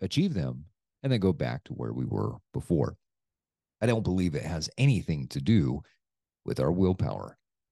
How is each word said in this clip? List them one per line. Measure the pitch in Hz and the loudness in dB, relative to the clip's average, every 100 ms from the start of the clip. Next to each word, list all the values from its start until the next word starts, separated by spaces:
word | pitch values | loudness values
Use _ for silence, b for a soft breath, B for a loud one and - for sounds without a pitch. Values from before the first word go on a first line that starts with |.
achieve | 95 - 190 | -2 0 0
them, | 110 67 64 76 _ _ _ | 0 -2 -6 -12 _ _ _
and | 139 | -2
then | 120 | 2
go | 95 | 2
back | 80 62 64 | 2 -2 -4
to | - | -8
where | 62 58 | -8 -6
we | 60 | -4
were | 62 50 - - - | -2 -2 -2 -6 -10
before? | - - 82 - - _ _ _ _ _ _ _ _ | -8 0 0 0 -4 _ _ _ _ _ _ _ _
I | 113 | 0
don't | 113 | 2
believe | 92 92 90 71 | 2 0 0 0
it | |
has | 78 82 78 - | -4 -4 -6 2
anything | 139 104 - 76 65 | 2 4 0 -4 -4
to | 71 | -2
do | 69 113 67 71 b b _ _ _ _ | 2 4 4 0 b b _ _ _ _
with | - - | -6 -2
our | 67 | 0
willpower. | 90 92 90 67 50 50 - _ _ _ | 2 2 2 -2 -4 -10 -14 _ _ _